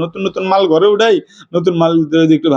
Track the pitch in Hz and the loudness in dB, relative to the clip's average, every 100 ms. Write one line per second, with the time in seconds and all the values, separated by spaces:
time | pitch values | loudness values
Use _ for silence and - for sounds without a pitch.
0 | 165 196 185 - 190 196 185 156 208 208 | -4 -6 -8 -6 -2 0 2 2 2 2
1 | 226 185 - - - 170 175 170 165 165 | 2 0 -4 -18 -8 -4 -2 0 0 0
2 | 151 165 160 156 160 | 0 0 2 2 0